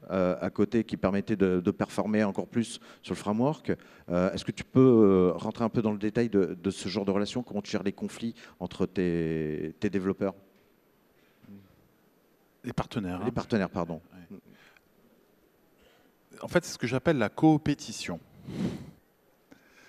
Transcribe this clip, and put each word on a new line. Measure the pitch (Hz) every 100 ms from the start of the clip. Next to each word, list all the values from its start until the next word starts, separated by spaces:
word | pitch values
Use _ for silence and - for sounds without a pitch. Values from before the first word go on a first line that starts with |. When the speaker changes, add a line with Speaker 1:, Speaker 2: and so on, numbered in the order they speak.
| -
Speaker 1:
euh, | 95 90 67
à | 90
côté | - 104 117
qui | 110
permettaient | 101 95 98 -
de, | 101 95 90
de | 90
performer | 98 104 - 104 107
encore | 104 98 90
plus | 123 107 - - -
sur | -
le | 117
framework. | 101 107 135 160 - 87 - - -
Euh, | 87 92
est-ce | -
que | -
tu | -
peux, | - 127
euh, | 131 113 101 95 90
rentrer | 82 107 -
un | 113
peu | 123
dans | 107
le | 104
détail | 107 117 117
de, | 101 85 90
de | 95
ce | - 95
genre | 98
de | 98
relation ? | 98 104 127
Comment | 120 101
tu | -
gères | 101
les | 98
conflits | - 104 - 117 - - -
entre | 90 -
tes, | 90 98 90 85 80 80 78 76 78 -
tes | 104
développeurs ? | 95 95 92 98 - _ _ _ _ _ _ _ _ _ _ - 101 95 _ _ _ _ _ _ _ _ _
Speaker 2:
Les | 123
partenaires, | - - 120 92 90
Speaker 1:
Les | 107
Speaker 2:
hein. |
Speaker 1:
partenaires, | 117 - 113 92
pardon. | 98 85 80 - 92 85
Speaker 2:
Ouais. | 101 50 - - _ _ _ _ _ _ _ _ _ _ _ _ _ _ _ _ -
En | -
fait, | 175
c'est | -
ce | -
que | 117
j'appelle | 131 175 147
la | 104
coopétition. | - 156 151 - 143 - - - 170 - - - - - - - - _ _ _ _ _ - _ -